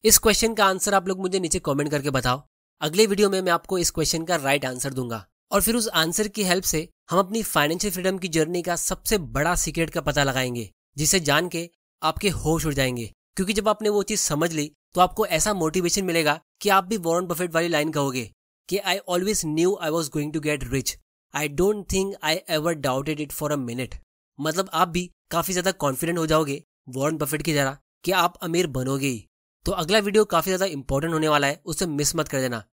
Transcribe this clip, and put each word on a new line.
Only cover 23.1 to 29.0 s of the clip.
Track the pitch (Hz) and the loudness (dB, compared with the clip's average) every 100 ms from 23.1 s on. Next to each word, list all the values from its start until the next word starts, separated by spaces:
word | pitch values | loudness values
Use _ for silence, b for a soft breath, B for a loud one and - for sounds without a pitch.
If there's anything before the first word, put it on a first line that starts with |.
| 151 | -6
it | 147 | -6
for | - 151 | -6 -2
a | 147 | -2
minute।" | 123 120 127 - _ _ _ - | -4 -6 -8 -10 _ _ _ -6
मतलब | 151 160 190 | -4 -2 -2
आप | 165 180 | 0 0
भी | 170 180 _ _ | 0 -4 _ _
काफी | 170 170 | -4 0
ज्यादा | 180 180 | 0 0
कॉन्फिडेंट | 185 143 131 165 175 | 0 -2 0 -2 0
हो | 160 | 2
जाओगे | 156 151 139 _ _ - | 2 2 -4 _ _ -12
वॉरेन | 131 143 160 | -4 -2 -2
बफेट | 147 151 | -2 -2
की | 151 | 0
तरह | 147 135 143 _ _ | 0 0 -4 _ _
कि | - | -2
आप | 190 175 - | 2 2 -2
अमीर | 175 170 175 | -2 0 0
बनोगे | 131 127 139 | -2 -2 0